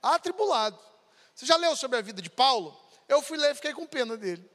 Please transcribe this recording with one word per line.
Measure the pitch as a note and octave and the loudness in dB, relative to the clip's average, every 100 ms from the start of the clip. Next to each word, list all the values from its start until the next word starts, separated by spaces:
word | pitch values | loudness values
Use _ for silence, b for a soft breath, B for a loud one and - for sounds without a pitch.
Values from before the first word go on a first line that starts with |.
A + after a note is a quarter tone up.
Atribulado. | A#3 E4 F4+ - G#4 C4 G#3+ F3+ - _ _ b b | 2 0 0 -2 0 2 0 -4 -20 _ _ b b
Você | - B3+ | -14 2
já | E4 | 4
leu | E4+ D4+ | 4 0
sobre | C4 B3 | -2 -4
a | |
vida | G#3 G3 | -4 -12
de | E3+ | -14
Paulo? | - C4 B3 D#3+ - _ b b | 2 4 4 -2 -14 _ b b
Eu | C#4+ | 0
fui | - D#4+ | 2 0
ler | D4 | 0
e | C#4+ | 0
fiquei | D4+ | -8
com | D#4+ E4 | -8 -8
pena | C#4+ A#3+ A3+ | -4 -4 -4
dele. | G3+ F3 F#3 | -6 -8 -12